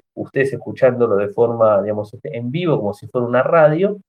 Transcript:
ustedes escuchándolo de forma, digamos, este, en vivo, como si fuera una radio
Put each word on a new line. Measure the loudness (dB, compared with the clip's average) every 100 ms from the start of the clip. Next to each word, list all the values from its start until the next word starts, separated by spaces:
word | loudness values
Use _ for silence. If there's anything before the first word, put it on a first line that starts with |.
| _
ustedes | -14 -6 -2 -2
escuchándolo | -4 -12 0 2 2 2 2
de | 0
forma, | 0 0 2 2 2
digamos, | 0 -4 -8
este, | -12 -12
en | -8 -6
vivo, | -4 -2 -2
como | -2
si | -8 -8
fuera | -6 -2
una | 0
radio | 2 4 4 4 -2 -4